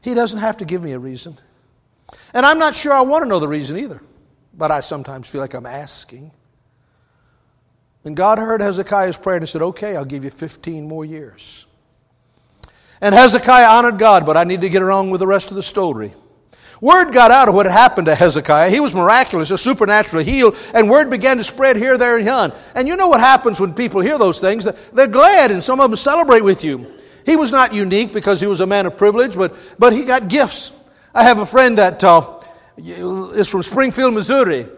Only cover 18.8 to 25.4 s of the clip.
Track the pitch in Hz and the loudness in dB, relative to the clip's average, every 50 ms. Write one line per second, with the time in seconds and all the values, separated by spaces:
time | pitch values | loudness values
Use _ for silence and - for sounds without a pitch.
18.8 | 294 269 156 185 175 180 214 247 262 - - 180 160 151 190 190 - 240 233 - | -2 -2 -2 0 2 4 4 4 2 0 -2 -6 -4 -4 -6 -4 -2 -4 -2 -2
19.8 | 220 196 208 214 214 - - 160 160 170 254 269 254 220 - - - - - 226 | 0 2 2 0 0 0 -4 -4 -4 -2 0 2 2 2 2 0 -12 -4 0 0
20.8 | 226 208 233 285 302 269 269 233 185 262 262 247 220 - - - 269 269 254 208 | 2 4 4 4 2 2 -2 -2 0 -2 -2 -2 -4 -8 -6 -2 0 0 0 0
21.8 | 220 262 262 247 247 240 240 233 214 208 262 254 208 156 - - - - - - | 0 -2 0 0 0 0 0 -2 -2 -2 -2 -2 -2 -4 -6 -12 -20 -12 -8 -6
22.8 | 254 277 339 370 381 359 320 240 226 262 269 254 254 233 208 - 185 190 156 - | -6 -4 -2 -2 0 2 2 4 4 4 4 4 2 -2 -4 -2 -6 -6 -4 -6
23.8 | 247 233 - 196 180 220 302 294 226 190 165 - - 185 202 226 190 214 - - | -8 -4 -4 -4 -2 -2 0 0 0 0 0 -2 -2 -2 -2 -2 -4 -8 -8 -8
24.8 | - - - 226 269 254 202 254 294 359 403 370 | -16 -10 0 0 0 2 4 4 4 6 6 4